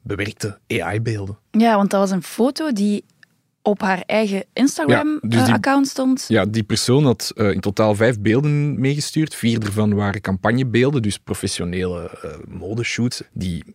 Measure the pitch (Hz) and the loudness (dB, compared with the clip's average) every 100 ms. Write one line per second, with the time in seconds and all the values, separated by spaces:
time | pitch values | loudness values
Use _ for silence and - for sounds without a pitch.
0 | - 101 101 - 107 101 _ 113 85 104 | -10 -6 -6 -6 -8 -10 _ -4 -2 -2
1 | 117 107 98 104 _ 220 233 208 202 196 | -4 -4 -6 -12 _ 2 4 4 2 2
2 | 196 190 - - 247 269 311 208 208 208 | 2 0 -4 0 0 0 -2 0 0 -2
3 | - _ _ _ _ _ - 202 196 180 | -6 _ _ _ _ _ -2 0 0 -2
4 | - 214 214 196 - - 269 - 302 247 | 0 0 2 -2 -4 0 0 2 2 2
5 | 302 302 - - 254 226 233 277 269 - | 2 -2 0 2 4 2 2 2 2 0
6 | 262 254 - - 101 110 104 110 - 131 | 0 0 2 2 2 0 0 -2 2 4
7 | 147 107 - - 104 95 101 101 107 104 | 4 2 -2 0 0 2 -2 2 2 4
8 | 113 110 104 117 151 147 147 131 135 147 | 2 2 2 2 2 0 0 0 0 -2
9 | - 160 156 - 123 113 104 101 107 101 | -2 -2 -2 -2 0 0 0 0 2 2
10 | 101 98 - 95 104 120 131 113 131 147 | 0 -2 -4 0 2 2 2 2 2 2
11 | 104 - - 101 104 - 87 90 90 87 | -2 -4 -8 -6 -4 -4 -4 -4 -4 -4
12 | 82 - 82 76 - 90 92 110 117 - | -10 -12 -14 -14 -14 -12 -8 -6 -4 -2
13 | 120 - - - 92 80 - | -2 -4 -10 -6 -6 -6 -10